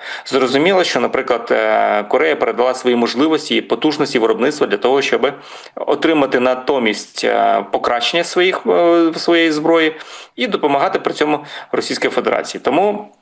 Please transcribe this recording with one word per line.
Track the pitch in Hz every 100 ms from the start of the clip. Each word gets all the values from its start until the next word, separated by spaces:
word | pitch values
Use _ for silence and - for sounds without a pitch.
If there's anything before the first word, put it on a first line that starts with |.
| - -
Зрозуміло, | - 127 127 139 165 190
що, | - 135
наприклад, | 120 127 131 117 -
е, | 120 110 107 107 104
Корея | 104 131 156 143
передала | 113 107 127
свої | 123 123 120
можливості | 113 117 156 156 - 113
і |
потужності | - 120 156 151 143 123
виробництва | 113 104 127 147 120
для | 98
того, | 123 135
щоб | - 117 131 139 - - - -
отримати | - 147 160 156 135 127
натомість, | 127 127 - 139 113 104 - -
е, | 117 107 104 104 104
покращення | - - 120 - 170
своїх, | 170 180 180 - 226
е, | 175 170 170 165 160
своєї | - 170 165
зброї | 151 156 165 160 156 - - - -
і | 247
допомагати | - 147 139 180 185
при | -
цьому | - 151 147 147 - -
Російській | 127 - 127 127
Федерації. | 123 107 107 - -
Тому | 117 147 202 208 - _